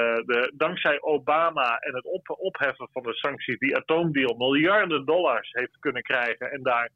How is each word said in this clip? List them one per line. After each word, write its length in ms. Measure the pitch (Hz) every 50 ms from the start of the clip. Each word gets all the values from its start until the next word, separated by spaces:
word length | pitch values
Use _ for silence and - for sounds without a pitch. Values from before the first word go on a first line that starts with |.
| 117 117 117
de, 380 | 117 110 123 123 120 123 - 147
dankzij 480 | 139 156 160 180 160 - 170 147 139 -
Obama 720 | 156 151 143 135 151 147 160 165 165 160 147 131 120 117 120
en 160 | - 151 131
het 100 | 127 -
op-, 320 | - 117 139 - - 160 -
opheffen 500 | 180 190 - - 143 139 127 - 127 - -
van 100 | 131 120
de 120 | 117 113
sancties 440 | - - 147 139 120 - - 123 -
die 180 | 127 139 139
atoomdeal 600 | 135 - - 160 165 175 165 147 139 131 120 117
miljarden 680 | 117 123 131 139 143 156 180 202 214 202 180 156 143 135
dollars 480 | 139 156 180 175 151 120 110 - - -
heeft 260 | 123 123 - _ _
kunnen 240 | - 147 123 123 113
krijgen 480 | - 135 127 120 117 110 - 127 123
en 120 | 139 139 131
daar 260 | 131 120 120 120 113 _